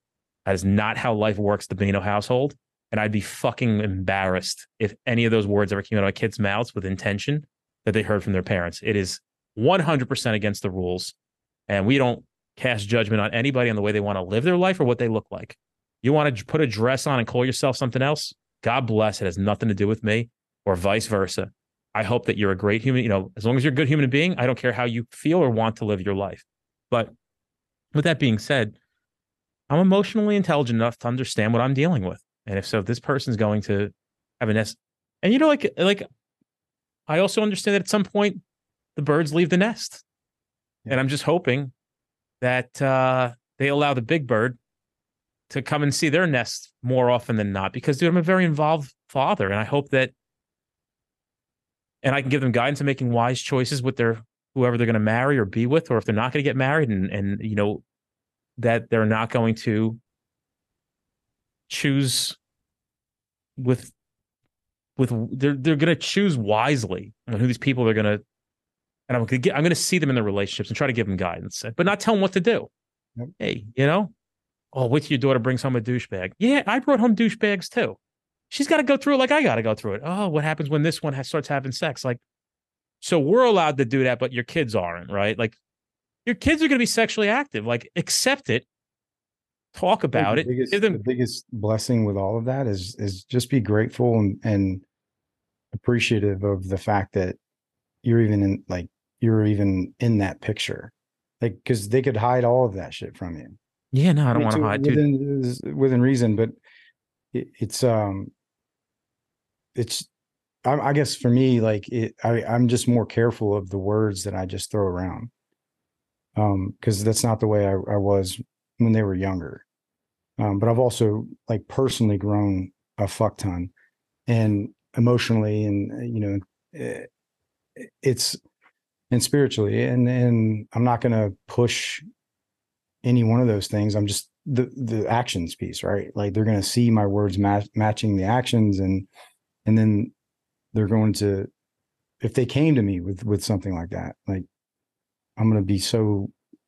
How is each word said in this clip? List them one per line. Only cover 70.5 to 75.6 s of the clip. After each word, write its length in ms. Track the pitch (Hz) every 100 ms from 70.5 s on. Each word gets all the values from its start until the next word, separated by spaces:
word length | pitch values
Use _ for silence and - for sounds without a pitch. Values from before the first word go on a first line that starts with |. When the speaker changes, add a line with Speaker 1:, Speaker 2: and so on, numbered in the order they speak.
| - 104
Speaker 1:
and 80 | 107
try 100 | 143
to 60 |
give 140 | 120 104
them 100 | 92
guidance, 460 | 92 85 95 - 110 113
but 100 | 175
not 140 | 202
tell 140 | -
them 80 | 214
what 120 | 190
to 80 | 196
do. 280 | 175 202 82 _ _ _ _ 117
Speaker 2:
Yep. 100 | 123 185
Speaker 1:
Hey, 280 | 107 101 104 113
you 100 | 139
know, 280 | 180 202 - _ _ _ _ _
"Oh, 160 | 135 127
wait 160 | 143
till 80 | 147
your 80 | 139
daughter 200 | 135 131
brings 220 | 117 127